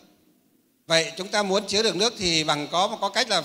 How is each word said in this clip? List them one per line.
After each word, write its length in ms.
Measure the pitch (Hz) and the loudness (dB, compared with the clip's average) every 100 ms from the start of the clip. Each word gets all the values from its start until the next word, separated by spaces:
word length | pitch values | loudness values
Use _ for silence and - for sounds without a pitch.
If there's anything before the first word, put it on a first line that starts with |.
| - _ _ _ _ _ _ _ - | -20 _ _ _ _ _ _ _ 0
Vậy 260 | 165 156 - | 2 2 -4
chúng 120 | 190 | -4
ta 140 | 214 | 0
muốn 240 | 202 190 202 | 2 0 0
chứa 160 | 196 | 0
được 140 | 226 170 | 0 2
nước 180 | 220 233 | 0 0
thì 260 | 185 165 | 0 2
bằng 240 | 156 147 147 | 2 0 0
có, 280 | 170 208 226 | 0 0 0
có 80 | 196 | -4
cách 200 | 214 254 | -2 0
là 140 | 190 | 0